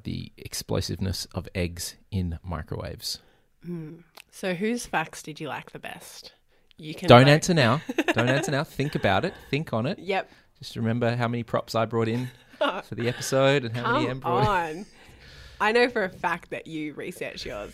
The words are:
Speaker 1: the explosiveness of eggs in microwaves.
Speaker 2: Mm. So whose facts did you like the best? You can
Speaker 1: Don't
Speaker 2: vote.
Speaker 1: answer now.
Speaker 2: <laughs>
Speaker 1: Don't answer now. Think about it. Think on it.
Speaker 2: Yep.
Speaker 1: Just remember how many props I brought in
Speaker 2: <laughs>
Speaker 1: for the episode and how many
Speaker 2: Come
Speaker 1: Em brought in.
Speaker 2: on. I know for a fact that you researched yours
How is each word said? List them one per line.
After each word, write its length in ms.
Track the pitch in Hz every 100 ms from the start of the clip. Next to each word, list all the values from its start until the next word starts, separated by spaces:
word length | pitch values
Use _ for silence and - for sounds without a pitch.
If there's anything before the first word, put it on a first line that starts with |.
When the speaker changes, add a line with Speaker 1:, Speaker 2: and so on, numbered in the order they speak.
Speaker 1:
the 300 | - 85 82 -
explosiveness 880 | - - - 107 - 90 95 90 -
of 120 | - -
eggs 420 | 98 87 87 - - -
in 280 | 98 87 80
microwaves. 760 | 90 76 - - - - - - _ _ _ _ 165
Speaker 2:
Mm. 360 | 170 156 170 - - -
So 240 | - 190
whose 320 | 175 214 240 -
facts 360 | 170 160 -
did 180 | - 151
you 80 | 147
like 240 | 120 -
the 60 | 151
best? 540 | - - - - - _ _ _ _ -
You 160 | 156
can 160 | 160 220
Speaker 1:
Don't 180 | 233 139
Speaker 2:
vote. 40 |
Speaker 1:
answer 240 | 156 -
now. 260 | 165 117 143 - 294
Speaker 2:
<laughs> 180 | -
Speaker 1:
Don't 140 | 285 123
answer 220 | 131 -
now. 140 | 139
Think 320 | 160 - 143 -
about 280 | 104 95
it. 80 | 151 - -
Think 240 | 143 160
on 140 | 113 127
it. 140 | -
Speaker 2:
Yep. 280 | 170 190 - - _ -
Speaker 1:
Just 160 | -
remember 400 | 117 113 120 117
how 140 | 123 117
many 160 | 120
props 320 | 117 117 - 113
I 80 |
brought 240 | 110 113 113
in 200 | 120 123 - - -
Speaker 2:
<laughs> 0 | 285 185
Speaker 1:
for 140 | - 113
the 120 | 120
episode 560 | 120 123 135 135 143
and 120 | 117 120
how 160 | 123
many 140 | - -
Speaker 2:
Come 40 |
Speaker 1:
Em 80 | 131
brought 500 | 165 180 214 190 165
in. 80 | 160
Speaker 2:
on. 60 | 208 - - - - - - -
I 100 | 208
know 180 | 233 247
for 140 | 240
a 60 | 185
fact 420 | - 175 170 -
that 160 | 139 -
you 260 | 156 151
researched 520 | 143 - - 135 - -
yours 260 | 107 -